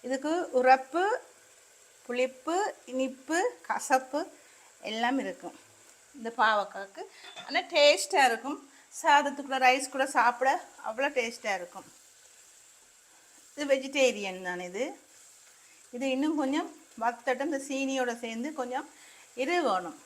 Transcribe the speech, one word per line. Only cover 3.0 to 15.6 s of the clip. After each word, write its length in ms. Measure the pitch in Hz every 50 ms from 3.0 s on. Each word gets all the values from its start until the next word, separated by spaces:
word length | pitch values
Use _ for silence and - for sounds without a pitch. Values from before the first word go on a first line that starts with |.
| 269 262 269 - - - 320 349 392 494 - - -
கசப்பு 540 | - 208 208 - - 277 262 262 - - 294 339 - - - - - - - - - - _ - 202
எல்லாம் 280 | 214 220 233 240 269 269
இருக்கும் 340 | 208 190 175 - 180 175 - - - - - - - - - _ - _ - 285
இந்த 120 | 226 226 226 254
பாவக்காய்க்கு. 640 | 220 220 214 208 196 - - 196 196 196 - 311 415 - - - - - - - -
ஆனா 140 | - 277 339 - - 349
டேஸ்டா 480 | 311 285 294 311 392 - - - 311 269 247
இருக்கும், 280 | 226 220 233 269 320 - - - - - - _ - -
சாதத்துக்குள்ள 580 | - 320 285 285 269 277 277 285 277 277 269 262 262
ரைஸ் 260 | 254 254 269 269 - -
கூட 120 | 262 269 269 277
சாப்பிட 340 | 269 226 240 240 - 262 269 302 359 - - - - - -
அவ்வளோ 220 | 220 240 277 294 285 262
டேஸ்டா 340 | 233 226 226 - - 214 196 180
இருக்கும். 280 | 175 175 - 190 - - - - - - - - - - - - - - - - - - - _ - _ _ - _ _ - - - - - - - - -
இது 160 | 285 294 277
வெஜிடேரியன் 680 | 269 269 262 269 277 294 262 247 214 208 202 190 185 185 185 180
தான் 180 | 180 175 180 180
இது. 140 | 180 208 262 339 - - - _ - - - - - - - - - -